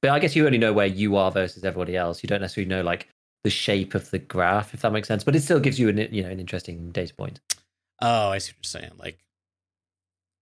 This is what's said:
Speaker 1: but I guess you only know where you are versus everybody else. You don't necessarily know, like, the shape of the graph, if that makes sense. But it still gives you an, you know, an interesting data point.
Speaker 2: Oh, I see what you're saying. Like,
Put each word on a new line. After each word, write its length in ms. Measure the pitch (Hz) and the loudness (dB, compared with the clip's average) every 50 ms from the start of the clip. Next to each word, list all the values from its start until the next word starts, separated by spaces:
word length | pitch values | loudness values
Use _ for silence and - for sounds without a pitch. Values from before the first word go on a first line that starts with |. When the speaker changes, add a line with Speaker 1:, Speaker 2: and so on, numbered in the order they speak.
Speaker 1:
but 100 | - 139 | 2 2
I 80 | 143 151 | 4 4
guess 160 | 160 156 143 | 2 2 4
you 100 | 160 151 | 4 4
only 140 | 143 127 117 | 4 4 4
know 140 | 113 110 104 | 4 4 4
where 120 | 104 101 | 4 4
you 300 | 98 92 95 107 104 98 | 2 2 0 2 2 4
are 160 | 98 95 92 | 4 4 4
versus 320 | - 98 92 87 - 90 90 | 2 0 0 -2 -4 -6 -6
everybody 320 | 95 82 92 90 87 90 | -6 -4 -4 -4 -4 -2
else. 240 | 90 87 85 85 - | -2 -2 -2 -4 -6
You 60 | - | -4
don't 140 | - 104 101 | -4 -4 -2
necessarily 280 | 95 87 - 107 98 92 | -4 -4 -4 -4 -4 -2
know, 140 | 92 95 90 | -2 -2 -2
like, 240 | 87 87 - - _ _ _ _ _ _ _ - | -2 -2 -4 -6 _ _ _ _ _ _ _ -2
the 60 | 104 | -2
shape 460 | - - - - 101 98 92 - - | -2 -2 0 0 0 0 0 -2 -4
of 160 | 98 - - | -6 -6 -6
the 80 | - 95 | -8 -8
graph, 540 | - - - 92 87 90 95 107 107 - - | -6 -4 0 2 2 4 4 2 0 -4 -6
if 60 | - | -2
that 120 | - 113 104 | -2 0 0
makes 140 | 107 107 | 0 -2
sense. 160 | - 110 101 - | -2 -2 -2 2
But 120 | 151 139 | 2 2
it 60 | 160 | 2
still 180 | 143 - 175 143 | 4 4 2 4
gives 200 | 131 135 139 127 | 4 2 2 2
you 100 | 120 107 | 2 2
an, 80 | 101 104 110 - | 2 2 -2 -2
you 100 | 110 101 | -4 -4
know, 80 | 92 90 | -4 -6
an 100 | 95 92 | -6 -10
interesting 520 | 90 87 - 90 - - 87 85 85 85 | -10 -8 -10 -10 -10 -10 -12 -12 -12 -8
data 220 | 85 90 90 80 - | -6 -6 -6 -6 -8
point. 240 | - - - - - _ - - - _ _ _ _ _ _ _ - | -12 -12 -12 -12 -10 _ -8 -8 -8 _ _ _ _ _ _ _ -2
Speaker 2:
Oh, 300 | 120 117 117 113 107 101 | 0 0 2 2 2 0
I 80 | 98 | -2
see 140 | 98 - - | -2 -6 -8
what 60 | - | -12
you're 240 | _ - - - 82 | _ -12 -12 -12 -12
saying. 120 | 82 82 85 87 | -14 -16 -16 -14
Like, 180 | 87 87 - _ _ _ _ _ _ _ _ _ _ _ _ _ _ _ _ _ _ _ _ _ _ _ _ _ | -14 -14 -14 _ _ _ _ _ _ _ _ _ _ _ _ _ _ _ _ _ _ _ _ _ _ _ _ _